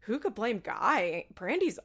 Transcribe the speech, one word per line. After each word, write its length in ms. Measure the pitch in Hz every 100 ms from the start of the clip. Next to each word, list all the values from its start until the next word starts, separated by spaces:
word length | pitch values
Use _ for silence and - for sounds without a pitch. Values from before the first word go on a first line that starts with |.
"Who 180 | - 269
could 160 | 302
blame 260 | 208 233 208
Guy? 680 | - - - 294 175 165 -
Brandy's 440 | - 185 330 359 -